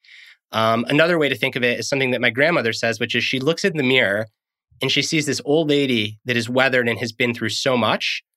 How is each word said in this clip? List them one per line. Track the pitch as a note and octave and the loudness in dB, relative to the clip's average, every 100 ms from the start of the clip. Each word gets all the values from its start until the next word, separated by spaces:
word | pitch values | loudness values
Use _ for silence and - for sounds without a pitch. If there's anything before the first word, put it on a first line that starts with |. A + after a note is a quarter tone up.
| - - - - _ | -20 -20 -20 -20 _
Um, | A2 A2 A2+ A#2 | 0 2 2 2
another | D3 E3 E3+ | 2 2 2
way | C#3+ | 0
to | B2 | 0
think | C3+ | -2
of | B2 | 0
it | B2 A2 | 0 0
is | A2 | -2
something | C#3 C3 | -2 0
that | B2 | 0
my | B2 | 0
grandmother | A#2 D3+ E3 A2+ | 2 2 2 0
says, | A2 A#2 G#2+ | -2 -2 -2
which | A#2 | -2
is | A#2+ | -2
she | - C3+ | -2 -2
looks | C3+ E3 | -2 0
in | G3 D#3 | -2 0
the | |
mirror | B2+ C3 G#2 G2+ A2 _ _ _ _ - | 2 4 4 0 -4 _ _ _ _ -6
and | C#3 | -2
she | D3 | -2
sees | B2 D#3+ D3 | 0 0 -2
this | B2 | -2
old | - D3+ D3+ | 0 0 2
lady | C#3+ C3+ A#2 G#2 G#2+ | 2 2 0 -2 -6
that | B2+ A#2 | -4 -2
is | A#2 | 0
weathered | B2+ C3 B2+ A#2+ | 2 2 2 0
and | A2+ | -2
has | A#2 | -4
been | - B2 | -2 -2
through | A#2 A2 | -2 -4
so | - C3+ B2+ | -2 0 2
much | A2 F3 - - - | 2 0 -4 -8 -10